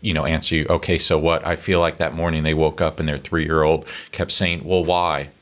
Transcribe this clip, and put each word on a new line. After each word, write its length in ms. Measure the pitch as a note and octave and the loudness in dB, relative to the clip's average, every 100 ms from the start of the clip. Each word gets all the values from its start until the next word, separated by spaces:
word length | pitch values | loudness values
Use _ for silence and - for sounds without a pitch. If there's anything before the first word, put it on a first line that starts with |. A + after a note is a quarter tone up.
you 120 | A2 | -4
know, 120 | D#2 D2 | -2 0
answer 300 | D#2+ - E2 | 0 0 0
you, 100 | - | 2
"Okay, 280 | E2+ - E2 | 0 0 0
so 200 | - D#2+ | 2 2
what?" 280 | E2 E2 E2 | 2 0 0
I 100 | E2 | -4
feel 240 | - F2+ | 0 2
like 180 | E2+ D#2+ | 2 0
that 160 | E2 | -4
morning 300 | D#2 E2+ D#2+ | -2 -2 0
they 100 | D#2 | 0
woke 280 | D#2 D#2 - | 2 2 2
up 180 | D#2+ D2+ | -2 0
and 80 | D#2 | -4
their 80 | C#2+ | -4
three-year-old 680 | - E2 D#2 D#2+ D#2 D#2+ - - - | -4 -2 0 2 4 2 -2 -16 -14
kept 200 | - F2 | -8 -2
saying, 320 | - F#2 E2+ | 0 0 -2
"Well, 200 | D#2+ F#2 | 0 0
why? 460 | E2 F2+ F2 D2 C#2+ - | 2 2 2 -2 -6 -10